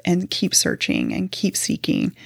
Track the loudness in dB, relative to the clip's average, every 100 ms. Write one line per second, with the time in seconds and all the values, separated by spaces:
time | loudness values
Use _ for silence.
0 | 0 0 0 -2 2 2 2 0 0 0
1 | 0 -2 -4 0 -2 0 -2 -2 0 0
2 | 0 -4